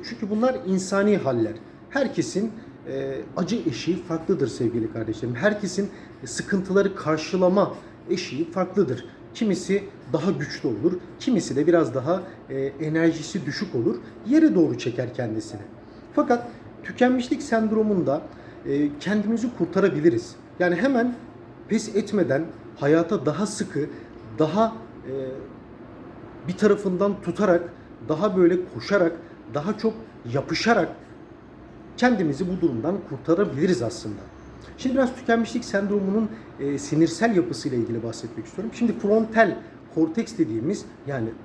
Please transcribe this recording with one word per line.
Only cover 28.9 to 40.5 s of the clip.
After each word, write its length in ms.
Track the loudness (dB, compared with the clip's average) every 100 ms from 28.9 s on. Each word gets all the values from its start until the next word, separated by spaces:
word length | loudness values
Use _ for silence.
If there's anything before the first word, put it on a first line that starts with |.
| 4 4 0 -10 -18 -8
daha 240 | -4 -4 -2
çok 160 | -2 -4 -10 -14 -4
yapışarak 560 | -4 -2 0 4 4 2 -4 -18 -20 -20 -20 -20 -20 -20 -20 -18 2
kendimizi 480 | 4 4 2 0 -2
bu 120 | 0
durumdan 340 | 0 0 -2 -2 -6
kurtarabiliriz 720 | -6 2 2 2 2 2 2
aslında. 400 | -2 -6 -10 -10 -14 -18 -20 -18 -18 -6
Şimdi 180 | 0 2
biraz 200 | 2 0
tükenmişlik 500 | 0 2 2 -4 -2
sendromunun, 640 | -2 0 0 2 0 0 -4 -14 -6
e, 180 | -4 -4
sinirsel 580 | 0 4 4 4 2 2
yapısıyla 420 | 2 -2 -2 -2
ilgili 260 | -2 -2
bahsetmek 420 | -4 -8 -10 -10 -10
istiyorum. 260 | -8 -8 0
Şimdi 180 | 0
frontal 600 | 2 4 4 4 6 4 2 -8 -20 -6 2
korteks 420 | 2 2 -2 0
dediğimiz 480 | 0